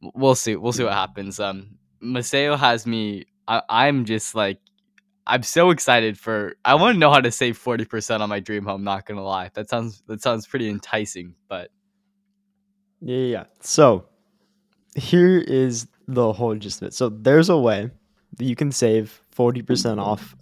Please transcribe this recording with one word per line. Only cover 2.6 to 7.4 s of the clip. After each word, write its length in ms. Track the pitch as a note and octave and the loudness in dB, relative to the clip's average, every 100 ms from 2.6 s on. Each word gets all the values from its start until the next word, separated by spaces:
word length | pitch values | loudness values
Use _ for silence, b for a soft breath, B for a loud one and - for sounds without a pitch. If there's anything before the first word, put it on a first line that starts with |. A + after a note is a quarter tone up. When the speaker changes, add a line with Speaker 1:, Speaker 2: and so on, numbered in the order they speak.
| C3+ A#2 A#2 | 2 0 -2
Speaker 1:
me, 380 | A2+ G#2+ G2+ - _ - | -4 -4 -8 -12 _ -4
I, 120 | A#2 - | -4 -2
I'm 380 | A2+ C#3+ C#3 A2+ | 0 2 2 -2
just, 300 | A2 - A2 | -4 -4 -4
like, 240 | G2+ G2 _ _ _ _ _ _ - | -4 -4 _ _ _ _ _ _ -2
I'm 160 | B2 | -2
so 280 | A#2 E3+ F3+ | 0 2 4
excited 460 | D#3+ - A#2+ A2 G2 | 4 4 4 2 -2
for, 380 | - G#2+ G#2 - | -4 -4 -4 -2
I 120 | - C#3+ | 2 4
wanna 220 | G#3+ G3+ | 4 6
know 140 | D3+ | 6
how 80 | C#3+ | 6
to 100 | B2 | 4
save 260 | - | 0